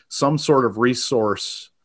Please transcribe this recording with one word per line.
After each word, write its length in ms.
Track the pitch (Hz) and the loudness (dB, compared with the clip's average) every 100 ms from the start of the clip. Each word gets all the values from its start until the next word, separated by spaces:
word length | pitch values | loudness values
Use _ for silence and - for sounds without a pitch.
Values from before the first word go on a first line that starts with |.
| - | -12
some 280 | - 139 151 | -2 0 0
sort 280 | - 139 | 2 2
of 140 | 120 101 | 2 2
resource 920 | 123 123 - 123 107 98 - - - _ | 0 0 -2 0 0 -2 -6 -12 -18 _